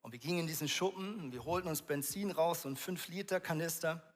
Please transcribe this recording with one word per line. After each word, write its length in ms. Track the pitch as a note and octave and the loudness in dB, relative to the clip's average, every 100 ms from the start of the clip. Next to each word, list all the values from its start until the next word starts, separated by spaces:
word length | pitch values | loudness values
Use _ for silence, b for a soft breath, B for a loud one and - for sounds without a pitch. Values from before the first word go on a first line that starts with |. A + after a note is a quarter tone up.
Und 100 | - | -18
wir 80 | A#2+ | -16
gingen 200 | C3 F3 | -8 -8
in 80 | E3 | -8
diesen 200 | D#3 D3 | -8 -8
Schuppen, 520 | - F#3 F#3+ F#3+ G#3+ | -6 -6 -8 -14 -12
und 120 | D3 | -14
wir 140 | B2 A#2+ | -14 -8
holten 240 | F3 F3+ | -8 -6
uns 120 | D3+ | -10
Benzin 500 | - C#3+ C#3 G3 G3+ | -8 -8 -8 -8 -8
raus, 320 | D#3 E3 E3 | 10 10 10
so 40 | C#3 | -4
einen 100 | C3+ | -8
fünf 300 | - F3+ - | -8 -8 -8
Liter 320 | F3 G3 F#3 | -8 -2 -2
Kanister. 760 | - D#3+ E3 D#3+ D#3+ E3 - | -2 -2 -2 -2 -4 -6 -12